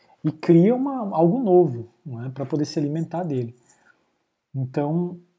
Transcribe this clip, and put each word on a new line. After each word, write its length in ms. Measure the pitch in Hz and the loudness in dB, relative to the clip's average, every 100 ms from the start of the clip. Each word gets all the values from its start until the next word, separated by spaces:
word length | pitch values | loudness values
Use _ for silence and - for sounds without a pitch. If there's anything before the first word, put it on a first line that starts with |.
| _ _ | _ _
e 60 | 156 | -6
cria 440 | - - 165 196 | -2 4 6 6
uma, 400 | 254 277 262 202 | 2 -2 -4 -4
algo 240 | 160 170 247 | 2 2 2
novo, 480 | 220 180 165 117 107 _ | 4 4 4 0 -12 _
não 200 | 147 117 | -14 -10
é? 60 | 127 | -10
Pra 160 | 131 131 | -8 -6
poder 180 | 151 | -4
se 140 | 147 165 | -4 -4
alimentar 460 | 143 160 160 165 | -4 -4 -6 -8
dele. 300 | 170 131 120 - _ _ _ _ _ _ _ _ _ | -6 -6 -8 -12 _ _ _ _ _ _ _ _ _
Então, 680 | 135 127 151 147 170 175 175 _ | -8 -6 -4 -2 -2 -4 -10 _